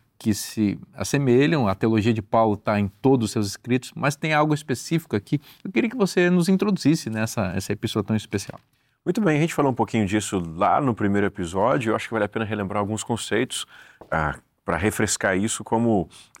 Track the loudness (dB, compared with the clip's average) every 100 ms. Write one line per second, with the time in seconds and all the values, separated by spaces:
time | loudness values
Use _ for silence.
0 | _ -6 -2 -2 -4 -2 -2 -2 -10 -10
1 | -4 0 4 4 4 2 0 0 2 2
2 | 2 0 0 2 2 2 0 0 -2 0
3 | 4 4 2 -2 -4 -6 -4 -4 -4 -6
4 | -4 -2 0 2 2 0 -2 -6 -2 -2
5 | 0 -4 -2 -4 -4 -16 -6 -2 -2 0
6 | 0 2 4 4 4 2 2 0 2 2
7 | 0 -4 -2 -2 -2 -2 -4 -4 -4 -2
8 | 0 -2 -2 -6 -6 -14 _ _ _ _
9 | -4 0 2 2 2 2 0 0 0 0
10 | 2 0 0 -2 -4 0 2 2 2 0
11 | 0 2 0 -2 -4 0 0 0 0 -2
12 | -2 -4 -2 -4 -4 -4 -4 -4 -4 -4
13 | -6 -6 -2 -2 -2 -6 -12 -18 -20 -20
14 | -4 -2 -2 -6 _ _ -6 -2 -2 0
15 | -2 0 0 0 -2 -6 -4 0 2 0
16 | -2 -8 -20 -10